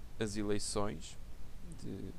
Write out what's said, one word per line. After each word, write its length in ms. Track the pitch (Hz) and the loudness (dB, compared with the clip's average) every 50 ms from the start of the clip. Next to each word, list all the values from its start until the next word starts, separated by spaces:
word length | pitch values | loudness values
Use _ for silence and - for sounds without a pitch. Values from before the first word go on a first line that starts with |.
| - - - - | -4 -4 -2 0
as 160 | 113 107 101 | 0 2 2
eleições 840 | 107 104 104 104 104 - - - 107 101 104 - - - - - - - - - - - - - - - - - - | 2 4 4 4 4 4 4 4 4 4 4 2 0 -4 -6 -6 -6 -4 -4 -2 -2 -2 -2 -2 -4 -4 -4 -4 -4
de, 320 | - - 101 98 - 98 - | -4 -4 -4 -4 -4 -4 -6